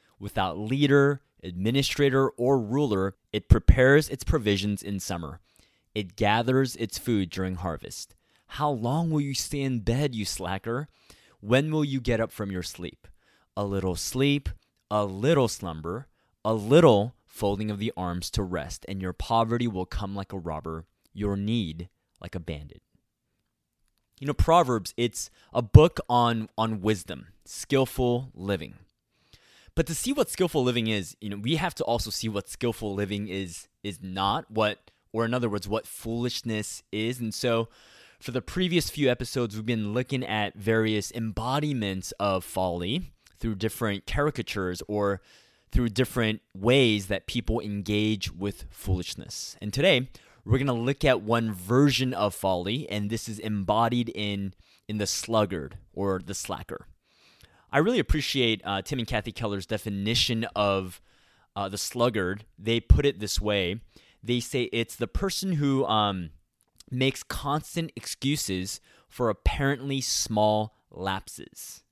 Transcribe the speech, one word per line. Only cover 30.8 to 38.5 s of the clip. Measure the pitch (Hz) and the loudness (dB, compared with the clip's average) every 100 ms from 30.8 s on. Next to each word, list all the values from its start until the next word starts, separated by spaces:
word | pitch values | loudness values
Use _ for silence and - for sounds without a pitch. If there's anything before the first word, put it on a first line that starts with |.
| 113 | 0
is, | 107 87 - | -2 -4 -8
you | 107 | -10
know, | 101 | -6
we | 110 160 | -2 0
have | 175 - | -2 -4
to | |
also | - 117 - | -2 -2 -2
see | - 110 | -6 -4
what | 101 - | -4 -6
skillful | - 120 110 107 98 | -4 -4 -2 -4 -4
living | 101 101 104 | -2 -4 -4
is, | 95 95 85 - _ | -6 -6 -10 -18 _
is | 101 90 | -12 -10
not, | 92 92 98 131 - | -8 -2 0 0 -2
what, | 110 107 104 _ _ _ | 0 0 0 _ _ _
or | 110 | -2
in | 113 127 | 0 0
other | 120 | 0
words, | 104 98 | -2 -2
what | 110 - | -4 -4
foolishness | - 113 117 123 - 120 107 107 - - | -10 -6 -4 -2 -4 -4 -4 -4 -10 -8
is. | 107 113 123 | -4 -2 -2
And | 113 | -6
so | - 127 117 113 - - - - _ | -2 0 0 0 -8 -20 -20 -20 _
for | - | -8
the | 123 | -6
previous | - | -4